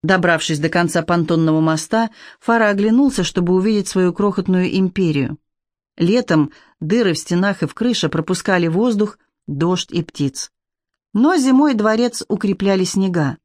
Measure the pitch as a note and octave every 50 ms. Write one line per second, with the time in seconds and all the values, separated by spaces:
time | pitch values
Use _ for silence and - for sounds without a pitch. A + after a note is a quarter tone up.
0 | - D#3+ F#3+ F#3 F3 F3 E3+ D#3 - - D#3+ D3 D3+ D#3+ D#3+ F3 F3 E3 - F3
1 | D#3+ - F3 E3+ E3 - E3+ D#3+ D#3+ D#3+ D#3 D#3+ D#3+ D#3+ D#3+ D#3 - - - A3
2 | A#3 A3 - - - - - _ _ - A#3 A#3 A3 G#3 G3+ G3 G3+ A3 A3 B3
3 | C#4+ C4+ C4 - F3 - - F#3 F3+ E3+ F3+ F#3 F#3 A3 A3 G#3 G3 - - F#3+
4 | F#3 F3+ F3 - G3+ G#3 F#3 - F#3 - F#3 F#3 F3+ - - G3 F#3+ F3+ F3+ G3+
5 | F#3+ E3 D3+ C#3+ C3 - D3 - _ _ _ _ _ _ _ _ _ _ _ -
6 | E3+ E3+ G#3+ B3 B3 - F3 D#3 D3 D3 - - _ _ _ _ E3 D#3 G3 A#3+
7 | A#3 F#3+ D#3+ - - - F3 F3 F#3+ G3+ F#3+ - F3 - - - A3 B3 A#3 -
8 | - D3+ - E3 D#3+ - F#3 F3+ - - F#3+ F3+ E3+ E3 D#3+ F#3 A3+ B3+ A3+ G3+
9 | G#3+ G#3 - _ _ _ _ _ _ - C#3+ C#3 D#3+ F3 F#3 F3+ - _ - E3
10 | D#3+ - _ - C#3+ C#3 - - - - _ _ _ _ _ _ _ _ _ _
11 | _ _ _ G3+ A#3+ D#4 F#4 E4 C4 C4+ C4 C4 D4 D4+ C4+ G#3 G#3 A3 A3 A3+
12 | A#3+ A#3+ A#3+ - - _ G#3+ - - G3+ G3 - G3 G3 G3 F#3+ F#3 F3+ - G3
13 | G3 F#3+ F3 F3 D3+ C#3 C#3 -